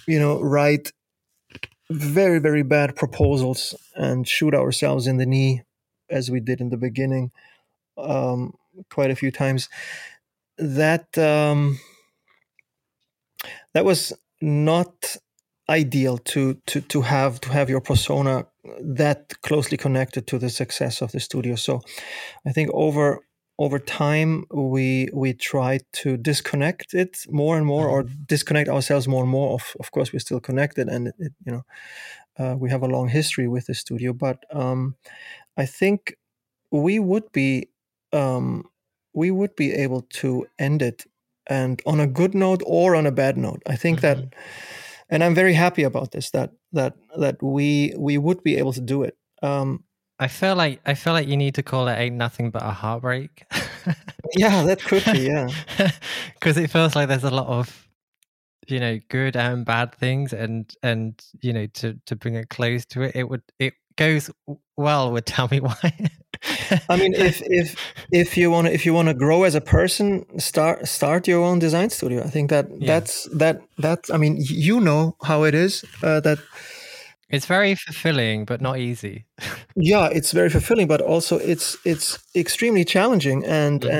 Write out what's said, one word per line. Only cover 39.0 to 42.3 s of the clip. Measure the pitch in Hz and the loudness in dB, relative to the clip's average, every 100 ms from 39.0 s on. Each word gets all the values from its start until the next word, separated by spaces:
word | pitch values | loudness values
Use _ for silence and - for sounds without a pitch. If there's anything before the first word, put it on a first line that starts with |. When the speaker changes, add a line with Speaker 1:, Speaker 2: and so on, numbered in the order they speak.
| _ | _
Speaker 1:
we | 147 175 | -2 0
would | 190 202 - | 0 -2 -2
be | 143 | -2
able | - 135 127 - - | 0 -2 -4 -8 -6
to | 135 127 - - | -4 -4 -6 -4
end | 139 151 | 0 0
it, | 156 117 - _ _ _ - | 0 -4 -18 _ _ _ -4
and | 135 127 123 | -2 -2 -4
on | - 151 | 0 0
a | 143 | 2
good | 127 185 | 2 2